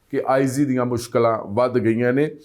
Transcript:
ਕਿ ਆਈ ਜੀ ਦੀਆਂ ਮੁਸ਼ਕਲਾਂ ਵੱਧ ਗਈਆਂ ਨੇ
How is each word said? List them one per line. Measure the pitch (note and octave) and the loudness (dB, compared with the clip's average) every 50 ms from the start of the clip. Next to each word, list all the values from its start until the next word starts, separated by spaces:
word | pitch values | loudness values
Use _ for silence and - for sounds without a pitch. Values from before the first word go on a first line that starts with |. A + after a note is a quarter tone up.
| _ _ | _ _
ਕਿ | - C3+ - - | -6 -4 0 0
ਆਈ | C3 C3+ C#3 | 2 2 2
ਜੀ | C3 A#2+ C#3 D3 | 0 0 -2 0
ਦੀਆਂ | C3 B2+ B2+ B2 | 0 0 0 0
ਮੁਸ਼ਕਲਾਂ | B2 B2 A#2 A#2+ - - B2 A#2 A2+ A2+ A2 - - | -2 -2 -4 -6 -2 0 2 2 2 2 0 -4 -4
ਵੱਧ | G2+ A#2 B2 B2+ A#2+ B2 | -2 0 0 2 0 0
ਗਈਆਂ | G#2 A2+ A2+ A2+ B2 B2 B2+ | 2 2 0 2 0 0 2
ਨੇ | C3+ D3+ D#3 D3 - | 2 0 -2 -4 -10